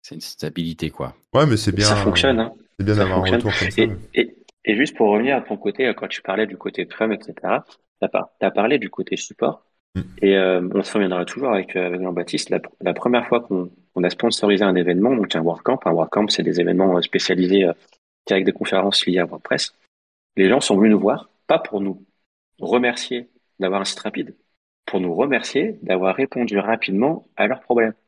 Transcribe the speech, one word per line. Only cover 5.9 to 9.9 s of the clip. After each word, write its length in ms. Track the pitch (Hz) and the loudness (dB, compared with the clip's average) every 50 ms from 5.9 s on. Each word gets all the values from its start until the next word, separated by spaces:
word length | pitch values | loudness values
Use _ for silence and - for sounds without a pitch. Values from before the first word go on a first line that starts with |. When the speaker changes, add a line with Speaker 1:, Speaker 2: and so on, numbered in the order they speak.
| 107 | -2
Speaker 3:
quand 140 | - - 95 | -4 -8 -10
tu 140 | - - | -10 -12
parlais 240 | _ - 95 101 110 98 | _ -4 -2 -2 -2 -2
du 100 | 98 90 | -4 -10
côté 280 | - 98 92 - 90 - | -10 -8 -6 -6 -8 -8
Chrome, 240 | - - 113 110 107 | -4 -4 -2 -2 -2
et 60 | 98 | -4
cetera, 440 | - - - - - 90 104 139 - _ - _ _ _ _ _ | -6 -16 -18 -8 -4 -2 -2 -2 -2 _ -20 _ _ _ _ _
t'as 80 | - - | -6 -2
par-, 220 | - 101 95 - _ _ | -2 -2 -4 -4 _ _
t'as 120 | - 95 | -4 -2
parlé 260 | - - 101 113 147 135 | 0 0 0 2 0 0
du 100 | 107 92 | -2 -6
côté 260 | - - 95 - 98 | -8 -10 -8 -6 -6
support. 480 | 92 - - - _ 117 127 160 - _ _ _ _ _ _ | -8 -8 -14 -6 _ -2 -2 -2 -4 _ _ _ _ _ _